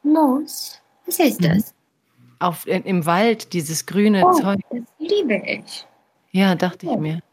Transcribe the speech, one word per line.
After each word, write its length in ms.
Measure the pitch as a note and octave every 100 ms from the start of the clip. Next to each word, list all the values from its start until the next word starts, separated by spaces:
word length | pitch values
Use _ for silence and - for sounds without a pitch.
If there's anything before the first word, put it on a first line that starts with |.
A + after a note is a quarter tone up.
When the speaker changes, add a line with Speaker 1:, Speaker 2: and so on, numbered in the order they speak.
Speaker 1:
Moos? 760 | D4 D#4 C#4+ C4 D#4 - - - _ _ -
Was 140 | E4+
ist 220 | D4+ -
Speaker 2:
Mhm. 40 | E3
Speaker 1:
das? 280 | F3+ - _ _ _ _ _ B2 _
Speaker 2:
Auf, 260 | F3+ D#3+ -
in, 180 | F#3 -
im 200 | F3+ D#3+
Wald, 480 | F3 A3+ A3 -
dieses 320 | F3 D3+ D#3+ -
grüne 400 | G3 G#3 G3+ F3+
Speaker 1:
Oh, 60 |
Speaker 2:
Zeug. 280 | D#4+ G3 G3+ -
Speaker 1:
das 100 | A#3+ A#3 _
liebe 380 | D#4+ G#4 D4+ G3 -
ich. 400 | G#3 - - - _ _ _ _
Speaker 2:
Ja, 240 | F#3 G3 F3+
dachte 300 | F3+ - F#3
ich 60 |
Speaker 1:
Ja. 40 | A3
Speaker 2:
mir. 220 | D#3 E3 _